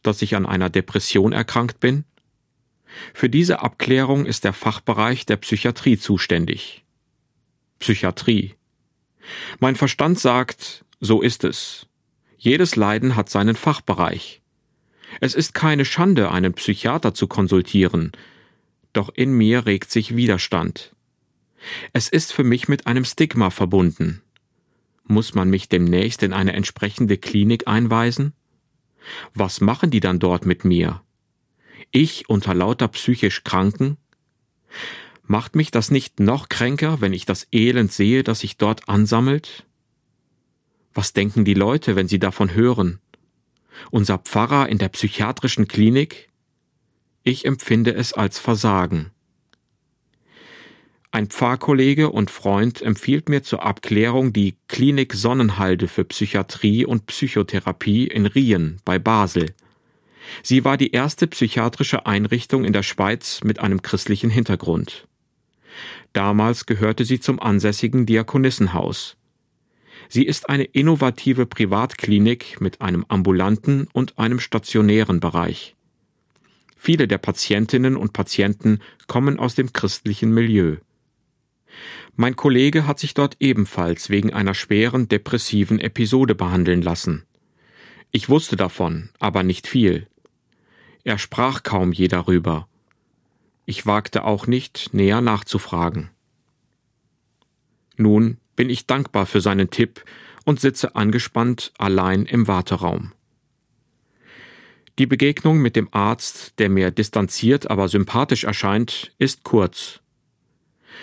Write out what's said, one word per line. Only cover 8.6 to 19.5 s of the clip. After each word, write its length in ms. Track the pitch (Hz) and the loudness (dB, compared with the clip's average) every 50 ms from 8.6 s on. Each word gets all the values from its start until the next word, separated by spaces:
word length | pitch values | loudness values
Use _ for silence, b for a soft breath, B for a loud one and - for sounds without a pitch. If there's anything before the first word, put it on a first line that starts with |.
| _ _ _ _ _ _ _ _ _ _ _ B B B B B B B B B | _ _ _ _ _ _ _ _ _ _ _ B B B B B B B B B
Mein 160 | - 131 131 | 0 0 2
Verstand 420 | - - 135 - - 143 156 180 190 | 2 0 0 2 0 2 2 2 2
sagt, 680 | - 131 120 123 127 - - - - - - - _ _ _ _ | 2 2 2 2 0 -2 -6 -12 -12 -14 -14 -16 _ _ _ _
so 240 | - 101 110 107 - | 0 2 2 4 4
ist 220 | 123 117 - - | 0 -2 0 -4
es. 420 | - - - - - - - - _ _ _ _ _ _ _ _ _ _ _ | -4 -4 -4 -8 -10 -12 -16 -20 _ _ _ _ _ _ _ _ _ _ _
Jedes 360 | - 117 131 156 180 165 - | 0 2 4 4 2 2 2
Leiden 400 | 113 107 101 104 110 123 131 127 | 0 0 2 0 0 0 -2 0
hat 160 | 110 101 - | -2 -2 -2
seinen 240 | - 101 101 110 117 | 0 0 2 2 0
Fachbereich. 880 | - - 160 147 - - - 95 85 87 82 87 85 - - - _ _ _ _ _ _ _ _ B B B B B B B B B | 0 0 -2 -2 -2 -2 -4 -2 0 0 -2 -2 -6 -10 -14 -18 _ _ _ _ _ _ _ _ B B B B B B B B B
Es 160 | B 262 - | B -2 -2
ist 180 | - 160 - - | -2 -4 -4 -2
keine 300 | - - 160 151 147 - | 0 0 2 2 2 0
Schande, 480 | - - - 170 190 196 139 104 90 - | -2 0 0 2 4 4 4 2 0 0
einen 220 | 92 92 92 90 | 0 0 0 -2
Psychiater 600 | - - - 104 - - - 127 165 - 117 95 | -2 -4 -4 -4 -2 -2 -2 -2 0 -2 -2 -2
zu 140 | - - 92 | -2 -4 -4
konsultieren. 840 | - - 98 90 - 92 85 - - 104 92 87 - 87 80 80 B B B B B B B B B B B B B _ _ _ _ | 0 -2 0 2 2 2 2 2 2 2 2 4 2 -2 -4 -4 B B B B B B B B B B B B B _ _ _ _
Doch 180 | 98 98 - - | -4 -4 -4 -2
in 180 | - 127 135 135 | -2 0 2 4
mir 320 | 120 110 107 | 4 4 4